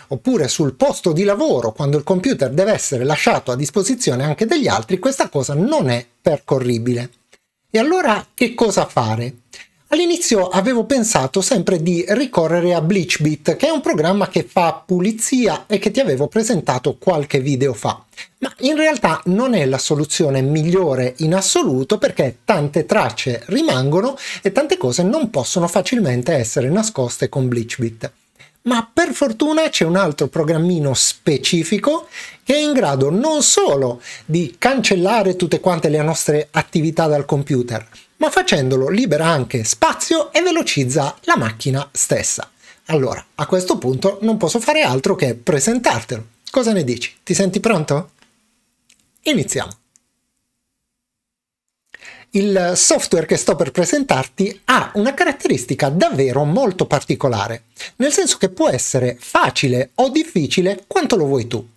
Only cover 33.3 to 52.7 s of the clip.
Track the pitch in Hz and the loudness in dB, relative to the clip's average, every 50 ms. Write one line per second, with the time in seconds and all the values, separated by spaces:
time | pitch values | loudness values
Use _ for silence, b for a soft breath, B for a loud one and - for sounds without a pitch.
33.3 | 311 294 - - - 403 392 302 143 139 131 123 120 120 B B B B B B | 2 2 2 2 4 4 4 2 2 2 0 -2 -4 -6 B B B B B B
34.3 | 156 175 170 - - - - 247 277 247 - - 196 175 180 196 240 220 190 185 | -2 -2 -2 -2 -4 0 0 0 2 2 0 0 2 2 2 2 2 2 2 0
35.3 | 180 180 180 - 170 156 - 185 175 160 170 151 147 151 151 160 156 - - 156 | 0 0 -2 -2 0 0 0 0 0 0 0 0 0 2 0 0 -2 -2 0 0
36.3 | 147 151 147 - - 156 - - - 165 147 165 156 180 165 151 147 143 139 - | 0 0 0 -2 -4 -4 -4 -2 -2 -2 -2 0 0 0 0 2 2 0 0 0
37.3 | 151 143 143 - 139 123 120 - 113 - - - B B B B _ - 311 302 | -2 -2 -2 0 -2 -2 -2 -2 -6 -8 -10 -12 B B B B _ -2 -2 0
38.3 | - 381 359 370 196 147 127 127 135 131 131 151 190 226 269 180 156 147 160 165 | 2 0 2 2 2 2 2 2 2 0 0 0 0 0 2 2 2 2 2 2
39.3 | 165 139 120 - - 117 110 - - - - 320 - - - - 330 311 294 - | 2 0 0 -2 -4 -4 -2 -4 0 2 2 2 2 0 -2 0 0 0 0 0
40.3 | - 311 349 370 330 320 226 - - 143 131 123 135 156 139 147 - - - 330 | 0 0 0 2 0 0 0 -2 -2 -2 0 0 0 -2 -2 -2 -6 -6 -2 -2
41.3 | 339 202 120 110 110 - - 139 131 139 143 - - - - - 143 107 - - | 0 0 0 -4 -4 -6 -4 -2 -2 -2 -4 -6 -6 -4 -2 0 0 -2 -2 -4
42.3 | - - - - _ B B B B B B - 160 143 131 110 - - - _ | -6 -8 -10 -14 _ B B B B B B -2 0 0 0 0 -4 -6 -12 _
43.3 | _ - 147 - 190 185 185 - - - - 127 131 127 - 196 202 - 214 220 | _ -8 -4 0 0 0 2 0 0 0 0 -2 -2 0 0 0 0 0 0 0
44.3 | 220 214 254 233 - 233 - 294 311 311 285 139 127 135 - 208 190 - 139 123 | 0 0 0 0 0 0 0 0 2 2 2 2 0 0 0 0 0 0 0 -2
45.3 | 110 113 - 180 156 135 - 220 240 254 - 311 - - - - 127 107 110 - | -2 -4 -2 -2 0 0 0 0 0 0 0 0 -2 -2 -4 -8 -10 -10 -12 -14
46.3 | _ _ - - - 262 233 226 214 185 139 123 117 113 - - - _ - - | _ _ -8 -4 -2 0 0 0 0 0 0 -2 -4 -4 -6 -10 -12 _ -4 -2
47.3 | 175 190 196 185 190 220 - 233 214 156 151 - 143 151 - - _ _ _ _ | 0 0 0 0 0 0 0 2 0 0 0 0 -2 -2 -4 -6 _ _ _ _
48.3 | _ _ _ _ _ _ _ _ _ _ _ _ _ _ _ _ _ _ - 311 | _ _ _ _ _ _ _ _ _ _ _ _ _ _ _ _ _ _ -2 0
49.3 | 277 175 123 - - 123 - 92 - - _ _ _ _ _ _ _ _ _ _ | 0 0 0 -2 -4 -6 -6 -8 -12 -20 _ _ _ _ _ _ _ _ _ _
50.3 | _ _ _ _ _ _ _ _ _ _ _ _ _ _ _ _ _ _ _ _ | _ _ _ _ _ _ _ _ _ _ _ _ _ _ _ _ _ _ _ _
51.3 | _ _ _ _ _ _ _ _ _ _ _ _ - B B B B B B B | _ _ _ _ _ _ _ _ _ _ _ _ -20 B B B B B B B
52.3 | - 196 202 208 190 185 175 175 | -2 0 0 2 2 2 2 0